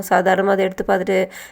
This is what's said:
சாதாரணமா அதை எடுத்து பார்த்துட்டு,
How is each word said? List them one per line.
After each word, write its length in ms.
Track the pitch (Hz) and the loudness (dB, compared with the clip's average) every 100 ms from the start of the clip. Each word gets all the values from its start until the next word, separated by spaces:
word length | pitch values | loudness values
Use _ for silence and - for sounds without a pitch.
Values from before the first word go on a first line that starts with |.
| 196 | 0
சாதாரணமா 360 | 185 185 185 196 | 2 2 2 2
அதை 180 | 196 | 2
எடுத்து 200 | 190 185 196 | 0 -2 -2
பார்த்துட்டு, 400 | 190 180 190 190 - - | 0 0 0 -2 -6 -20